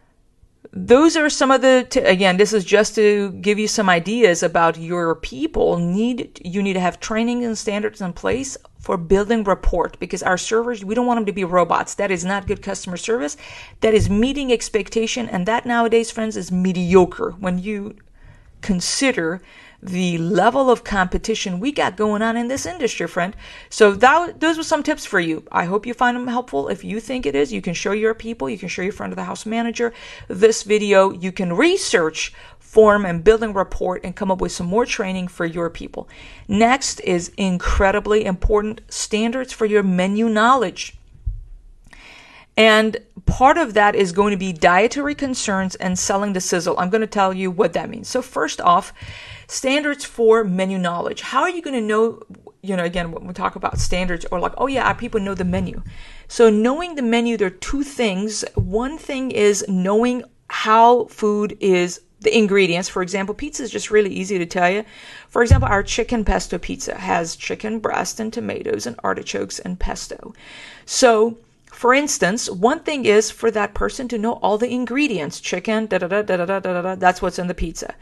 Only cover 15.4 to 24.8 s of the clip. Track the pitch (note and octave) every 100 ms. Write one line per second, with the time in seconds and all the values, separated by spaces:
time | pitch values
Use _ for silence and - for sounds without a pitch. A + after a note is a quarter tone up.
15.4 | F3+ A#3 - A#3 A#3 A#3 A3+ - A3 G#3+
16.4 | E3+ F3+ F#3 F3+ F3 F#3 F3+ - - F3
17.4 | F#3+ F3+ F#3+ G#3 G3+ G#3 _ _ - -
18.4 | - - - F3+ - - C4+ A#3+ E3 F3+
19.4 | - - - - - F3+ F3+ E3+ E3 F#3
20.4 | G#3 C4 C4 A3+ - G3+ F#3 F#3 - A3
21.4 | G3+ F3 B3 D4 C#3 F#3 G#3+ G#3 A3+ A3+
22.4 | A#3+ C4+ - F4 A#3+ - E3+ - F3 -
23.4 | - - - - G#3 G3 A#3+ D#4 F4 -
24.4 | D#4 D#4+ D#4+ D#4